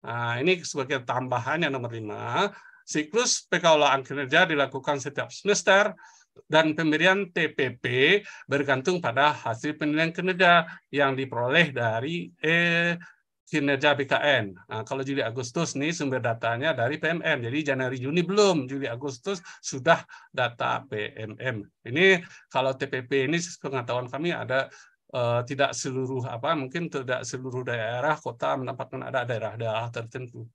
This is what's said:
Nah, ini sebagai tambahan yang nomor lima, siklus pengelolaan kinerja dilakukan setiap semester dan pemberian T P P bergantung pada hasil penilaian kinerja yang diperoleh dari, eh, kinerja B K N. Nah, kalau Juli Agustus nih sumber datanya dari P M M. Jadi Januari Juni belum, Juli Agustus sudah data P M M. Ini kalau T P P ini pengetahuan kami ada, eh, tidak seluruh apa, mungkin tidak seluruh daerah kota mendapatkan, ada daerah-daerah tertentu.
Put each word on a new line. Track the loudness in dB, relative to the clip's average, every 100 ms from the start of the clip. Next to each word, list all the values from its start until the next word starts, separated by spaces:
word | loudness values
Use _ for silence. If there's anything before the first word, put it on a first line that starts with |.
Nah, | -6 -4 -2 0
ini | 0 0
sebagai | -2 -6 -2 -4
tambahan | -2 -4 0 -2 0 -2
yang | -2 -2
nomor | -6
lima, | -8 -8 -8 -4 -2 -2 -4 -20 -20 -6
siklus | -4 -2 0 0 -2 -2
pengelolaan | 2 6 6 6 2
kinerja | 0 -6 2 4 4
dilakukan | 2 0 -2 -2 -2
setiap | -4 -6 -8
semester | -4 0 2 6 6 4 -2 -20 _ _ -20 _
dan | 4 4
pemberian | 2 2 4 4 4 0
T | 0 0
P | 0 -2 -2
P | -2 4 4 4 0 -20 -2
bergantung | 0 2 2 2 0
pada | 0 4 4
hasil | 2 -4 -4 -4 -2
penilaian | 0 2 0
kinerja | 0 -4 4 6 6 4 -12 _
yang | 0 0 0
diperoleh | -4 -2 2 4 4
dari, | 2 0 0 -2 -6 -8 _
eh, | 0 2 2 2 0 -2 -8 _ _ _ _
kinerja | -2 0 2 4 2
B |
K | 2 2 4 2
N. | 0
Nah, | -10 -10 -10
kalau | -6 -6
Juli | -4 -4
Agustus | -4 -6 -6 -4 -4
nih | -2 -4
sumber | -2 -2 -2
datanya | -2 -2 -2 -2 -2 0
dari | -2 -2
P | -2
M | -2
M. | -2 -2
Jadi | -2 -4 -2
Januari | -2 -2 -4
Juni | -2 0
belum, | 0 4 4 4 -2
Juli | -6 -6
Agustus | -6 -8 -8 -8 -8 -10 -14
sudah | -10 -2 4 2 2 -20 -12
data | -2 -2 -2 -2 -2 -4
P | -6 -6 -8
M | -12 -6
M. | -6 -6 -10 _
Ini | -6 4 4 4 0 -20 _
kalau | 0 0 -2
T | -4
P | -6
P | -2 0 2
ini | 0 -4 -8
pengetahuan | -6 -4 -2 -4 -4
kami | -4 -4 -4
ada, | 0 -2 -2 -10 -20 _ _
eh, | -2 0 0 -2
tidak | 0 0
seluruh | 0 -6 -4 -4 -4 -6
apa, | -4 -2
mungkin | -2 -2 -6 -6
tidak | -6 -4 -4
seluruh | -4 -8 -8 -6 -4
daerah | -4 -4 -2 -2 -2
kota | -4 -6 -4
mendapatkan, | -2 -4 -8 -10 -10
ada | -4 -4
daerah-daerah | -2 -4 -4 -6 -4 -4 -4
tertentu. | -8 -10 -12 -12 -14 -18